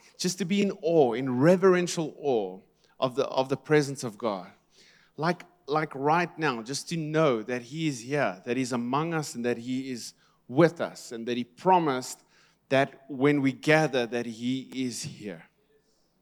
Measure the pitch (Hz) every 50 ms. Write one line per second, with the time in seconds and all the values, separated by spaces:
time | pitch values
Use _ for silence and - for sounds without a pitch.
0 | _ - _ - - 185 - - 202 165 202 202 202 196 - - 147 165 170 160
1 | 135 120 110 123 135 131 123 123 143 170 190 180 190 190 180 180 175 165 - 175
2 | 156 147 - - - 143 123 110 98 92 92 101 - _ _ _ _ _ _ -
3 | 131 131 120 139 127 - - 135 131 135 143 - - - 156 151 143 139 135 -
4 | 131 117 101 - 117 110 101 92 90 - - _ _ _ _ _ - _ _ _
5 | _ _ _ - 151 175 175 170 - _ _ _ _ 135 147 156 151 - - 131
6 | 139 147 160 175 175 160 - 156 156 143 123 113 110 120 135 - - - 170 165
7 | 151 151 156 160 160 143 120 110 107 117 123 123 117 117 147 165 160 151 135 110
8 | 113 127 147 143 127 101 90 92 - 123 120 131 131 120 131 120 120 120 131 147
9 | 160 170 170 160 143 - - 120 117 120 120 117 117 127 127 131 131 135 123 113
10 | - - - _ _ _ _ _ _ - 123 147 170 156 160 - 110 82 87 -
11 | - - 120 113 113 123 120 123 117 - _ - - 185 185 180 165 147 131 127
12 | 131 - - - _ _ _ _ _ _ _ _ _ - 135 135 139 135 - -
13 | _ - 143 127 135 147 147 143 135 135 123 - - 151 151 156 156 127 131 127
14 | 117 110 123 120 120 120 110 113 120 123 131 131 117 - 123 131 131 123 110 -
15 | - - - - 104 101 85 82 - _ _ _ _ _ _ _ _ _ _ _
16 | _ _ _ _